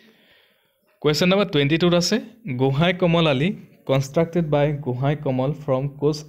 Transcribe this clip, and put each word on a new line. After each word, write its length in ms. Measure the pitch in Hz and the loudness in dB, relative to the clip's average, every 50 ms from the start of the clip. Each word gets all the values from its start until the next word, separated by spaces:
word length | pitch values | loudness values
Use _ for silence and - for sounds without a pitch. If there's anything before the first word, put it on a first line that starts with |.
| 226 220 _ _ _ _ _ _ _ _ _ _ _ _ _ _ _ _ _ - | _ _ _ _ _ _ _ _ _ _ _ _ _ _ _ _ _ _ _ -4
কুৱেশ্যন 260 | - 147 151 147 180 180 | -2 0 0 2 2 2
নাম্বাৰ 200 | 190 202 202 - | 2 2 2 2
টুৱেণ্টি 240 | - 143 143 143 165 160 | 2 0 2 2 2 2
টুত 160 | 180 175 175 | 2 2 2
আছে, 220 | 175 175 - - 254 - - - - - 180 127 | 2 2 0 -2 -2 -4 -6 -16 -14 -10 -8 -4
"গোহাঁই 360 | 123 131 135 135 143 170 185 180 | 0 0 0 2 2 0 0 0
কমল 320 | 180 190 170 165 170 165 | 0 0 2 2 2 2
আলি 220 | 156 135 127 151 196 214 - - - - _ - | 2 2 2 0 -2 -2 -6 -10 -20 -20 _ -4
কনষ্ট্ৰাক্টেড 580 | - 135 135 135 - - 170 165 170 - 175 165 | 0 0 0 0 0 0 0 0 0 0 -2 -2
বাই 220 | 151 147 143 143 156 | 0 0 0 2 0
গোহাঁই 440 | 147 139 - 127 123 123 139 143 151 | -2 -4 -4 -4 -4 -2 0 -2 -2
কমল 340 | 156 151 135 127 127 131 143 | -2 -2 -2 -2 0 -2 -2
ফ্ৰম 360 | 151 - - 143 131 131 139 143 | -4 -4 -4 -2 -2 -2 -2 -4
কোচ 300 | - - 143 151 151 - - | -4 -2 -2 -2 -2 -4 -6